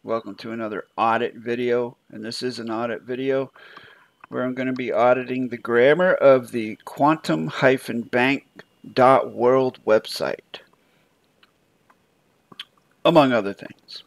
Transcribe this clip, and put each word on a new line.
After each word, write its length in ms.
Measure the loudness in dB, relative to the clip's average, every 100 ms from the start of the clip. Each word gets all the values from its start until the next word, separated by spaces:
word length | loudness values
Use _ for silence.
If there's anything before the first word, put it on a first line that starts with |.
Welcome 320 | -4 -6 -6
to 160 | -14 -12
another 360 | -10 -8 -8 -10 -2
audit 400 | 0 0 -4 -8
video, 600 | -8 -4 -2 -2 -4 _ _
and 140 | -14
this 180 | -12 -8
is 160 | -8 -8
an 140 | -8
audit 300 | -6 -6 -8
video 500 | -8 -6 -2 -2 -4 -12 -20 -20 -20 _ _ _ -12
where 120 | -6
I'm 100 | -6
gonna 200 | -4 -6
be 180 | -4 -4
auditing 560 | 2 2 2 -2 -6 -6
the 100 | -8
grammar 580 | 0 4 6 6 2
of 360 | 4 6 4 2
the 240 | -8 -8 -10
quantum 640 | -16 0 0 2 -2 -4 -4
hyphen 560 | 0 2 2 -4 -8
bank 640 | -4 -2 0 -2 _ -20 _ _ -6
dot 360 | 2 6 6 2
world 480 | 0 2 4 0 -4 2
website, 720 | 2 0 -8 -6 -8 _ -20 _ _ _ _ _ _ _ _ _ _ _ _ _ _ _ _ _ _ _ -20 -20 _ _ _
among 280 | 4 4 4
other 200 | 2 -2
things. 500 | -10 -16 -20 _ -20